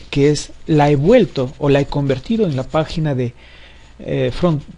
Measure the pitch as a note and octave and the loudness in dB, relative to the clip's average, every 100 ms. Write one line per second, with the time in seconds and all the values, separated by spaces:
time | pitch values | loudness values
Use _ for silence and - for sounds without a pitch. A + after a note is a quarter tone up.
0 | - C#3+ C#3+ D3 - - - D3+ D3 C#3+ | -6 0 2 2 -4 -10 0 2 4 4
1 | D#3+ B3+ E3+ C#3+ B2+ - C#3+ C#3 C#3+ D3 | 4 4 4 -2 -6 -2 0 2 0 -2
2 | C#3 B2+ - A3+ F#3 B2+ B2+ D#3 D#3 E3 | -2 -2 -2 -2 0 -2 -2 -2 -2 -2
3 | D#3 B2+ A#2+ - - - - - - - | -2 -2 -4 -6 -20 -20 -20 -20 -20 -14
4 | - C#3+ B2+ - F3+ D3 - | -6 -2 -2 0 0 0 -6